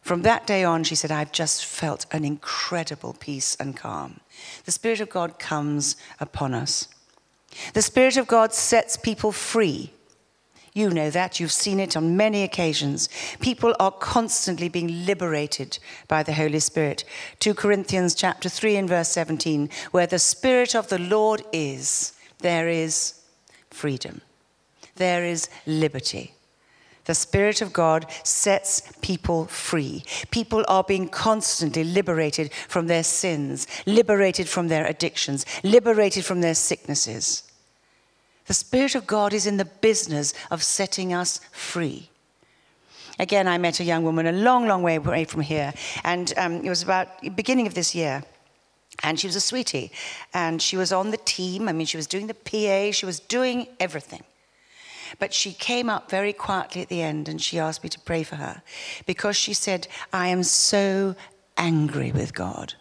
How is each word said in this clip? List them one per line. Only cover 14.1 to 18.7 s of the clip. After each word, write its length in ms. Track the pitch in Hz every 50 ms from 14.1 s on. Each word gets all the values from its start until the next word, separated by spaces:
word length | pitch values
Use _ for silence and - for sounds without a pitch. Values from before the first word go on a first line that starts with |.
| - 240 226 214 - - - 190 180 160 175
being 380 | 175 170 175 170 170 165 170 175
liberated 720 | 185 202 170 180 170 156 147 151 147 - - 135 - - - - - - - - -
by 120 | 156 156
the 120 | 151 - 147
Holy 260 | 151 160 156 147 156
Spirit. 460 | 151 - - 160 156 143 - - - - - - - - - _
Two 140 | - 214 202
Corinthians 600 | - - 202 208 196 185 - - 185 180 175 165
chapter 360 | - - 185 - - - 180
three 260 | - - - 220